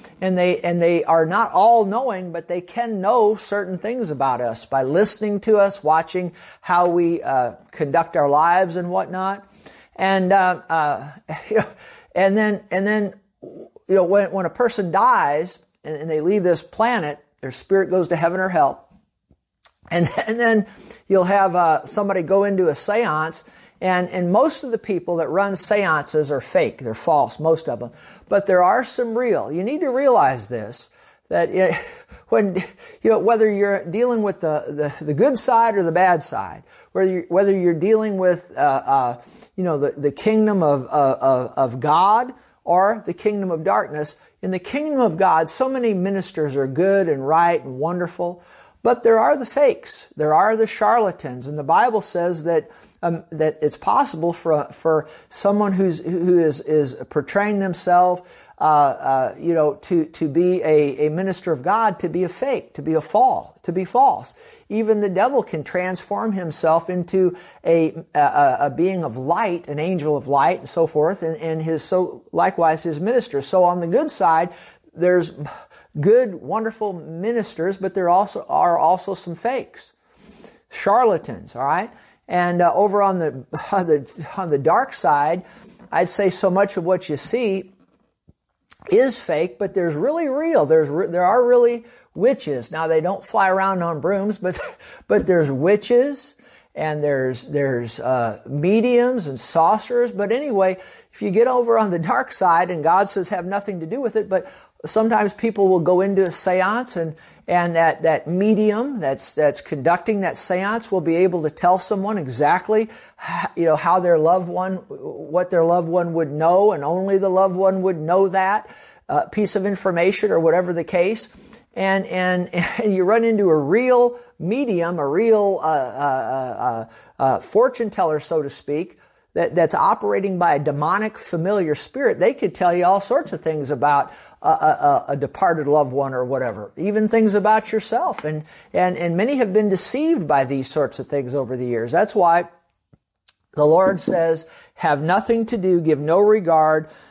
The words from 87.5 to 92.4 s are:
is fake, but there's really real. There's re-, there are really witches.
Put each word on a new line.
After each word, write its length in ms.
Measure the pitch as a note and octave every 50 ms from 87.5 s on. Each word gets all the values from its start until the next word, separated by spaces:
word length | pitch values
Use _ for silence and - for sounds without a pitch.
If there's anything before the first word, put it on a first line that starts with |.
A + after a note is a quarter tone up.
| F#3+ F#3+ - - _ _ _ _ _ _ _ _ _ _ _ _ _ _ _ _ _ _ _ _ - - - -
is 300 | F3+ A3+ C4 C4+ A3 -
fake, 380 | - - D#3+ D3 F3 F3+ - -
but 160 | G3+ F#3 -
there's 200 | G3 F3 E3+ D3
really 340 | D3 F#3+ C#4 D#4 E4+ E4 C#4
real. 380 | C4 D4 D#4+ E4 D#4+ A3 D3
There's 220 | C3+ D#3+ D#3+ D#3 C#3
re-, 200 | C#3+ E3+ G3 E3+
there 160 | E3+ F3+ F3+
are 200 | F3+ G#3+ B3+ B3
really 400 | A#3+ B3 A#3+ A#3+ A#3+ A#3+ A#3 A#3 - - _ _ _ _
witches. 560 | D#3 F#3+ C4 C4+ -